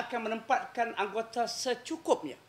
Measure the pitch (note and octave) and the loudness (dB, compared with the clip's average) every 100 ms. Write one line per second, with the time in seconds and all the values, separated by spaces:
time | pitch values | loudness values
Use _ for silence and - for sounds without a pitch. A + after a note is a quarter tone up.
0 | - A#3+ A3 A3 - B3+ - - A3+ G3 | -2 -2 -2 -2 2 2 2 -2 0 0
1 | G3+ G#3 A3 A#3+ A3+ - B3+ A#3+ - D#4+ | 0 0 -2 0 -2 0 -2 -2 -4 -2
2 | - - D3 - | 2 2 2 -10